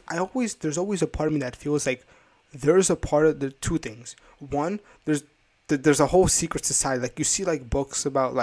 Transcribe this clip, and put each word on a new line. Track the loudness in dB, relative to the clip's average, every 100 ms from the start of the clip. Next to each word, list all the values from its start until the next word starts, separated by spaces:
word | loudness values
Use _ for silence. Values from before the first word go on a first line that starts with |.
| -8
I | -6 -4
always, | -4 -6 -4
there's | -6 -4
always | -4 -2
a | -2
part | -2 -2
of |
me | -2
that | -4 -8
feels | -4 -2 -2
like | -4 _ _ _ _ _ -2 4
there's | 4 4
a | 0 0
part | 4 4
of | 2
the | -4 -6 -4
two | -4
things. | -4 -12 -16 -20 _ _
One, | -6 -4 -2 -4 -10 -10 -4
there's, | -4 -4 _ _ _ -2
th-, | 2
there's | 4 6
a | 6
whole | 6 4
secret | 2 -2 -4 -2
society. | 0 0 0
Like, | -2 -4
you | -2
see, | -2
like, | -2 -4 -2
books | -4 -2 -4 -2
about, | 0 0 0